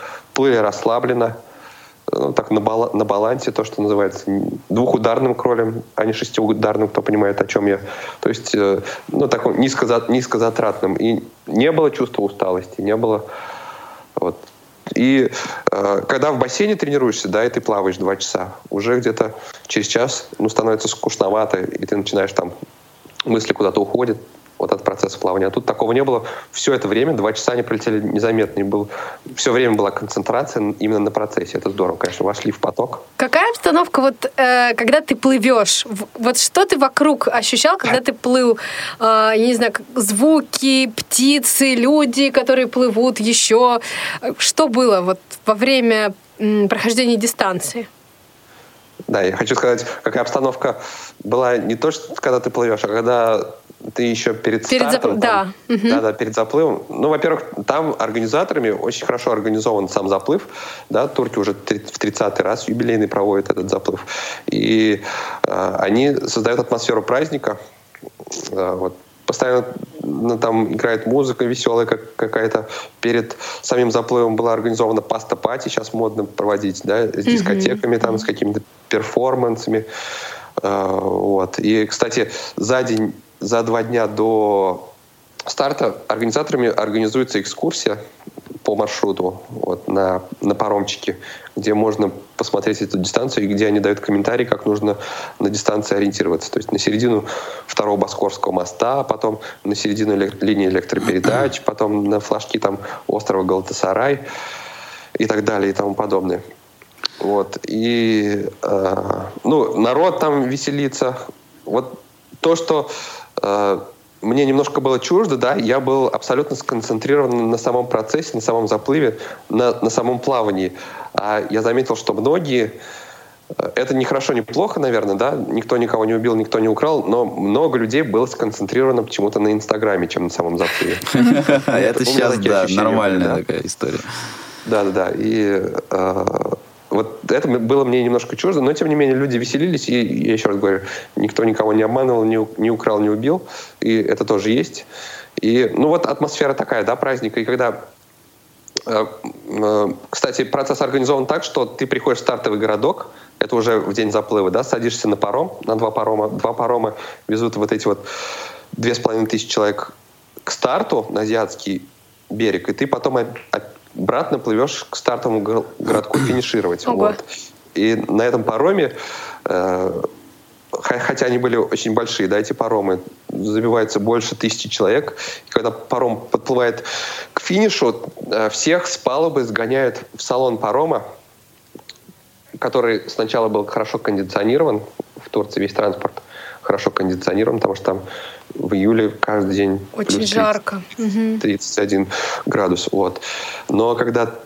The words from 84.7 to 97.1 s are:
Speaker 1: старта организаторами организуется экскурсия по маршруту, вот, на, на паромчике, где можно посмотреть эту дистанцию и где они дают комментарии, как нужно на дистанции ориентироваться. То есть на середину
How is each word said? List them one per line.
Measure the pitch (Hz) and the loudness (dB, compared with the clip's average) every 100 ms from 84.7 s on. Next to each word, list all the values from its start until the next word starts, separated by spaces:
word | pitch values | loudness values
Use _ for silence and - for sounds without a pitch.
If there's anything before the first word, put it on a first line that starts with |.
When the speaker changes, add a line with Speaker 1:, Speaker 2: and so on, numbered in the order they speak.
| 87 - - _ _ _ - - | 0 -8 -20 _ _ _ -16 -6
Speaker 1:
старта | - 139 151 226 - - | -2 0 0 -2 -2 -4
организаторами | 110 113 143 151 139 120 | -2 0 0 0 2 2
организуется | 101 107 110 110 131 127 104 | 0 -2 0 0 0 0 -2
экскурсия | - - 160 - - 107 - - - - - - | -6 -4 -4 -2 -4 -4 -10 -20 -20 -20 -18 -8
по | - 104 | -2 -2
маршруту, | 101 - 101 95 90 95 - | -2 -4 -4 -2 -4 -6 -12
вот, | 120 - 87 - | -8 -6 -6 -2
на, | 95 92 92 - - | 0 0 -2 -6 -6
на | 101 | -2
паромчике, | 101 107 101 95 - - - - - - - | -2 0 -2 -2 -6 -8 -8 -10 -18 -14 -6
где | 107 | 0
можно | 104 110 107 98 - - - | 2 2 2 -2 -2 -10 -6
посмотреть | - 202 110 98 | -2 -2 0 -2
эту | 101 95 | -2 -2
дистанцию | 90 - 131 117 | 0 0 -2 -2
и | 101 | 0
где | 101 107 | 2 2
они | 104 | 2
дают | 101 101 | 2 0
комментарии, | - 101 101 123 | 0 0 2 0
как | 120 - 107 | 0 0 0
нужно | 104 104 104 - - - - | 0 0 -2 -6 -10 -10 -2
на | 98 | -2
дистанции | 107 - 107 - 101 | 0 0 0 0 0
ориентироваться. | 101 101 87 80 - | 2 2 0 0 -2
То | - | -6
есть | - | -2
на | - | -2
середину | 113 107 123 | 0 2 2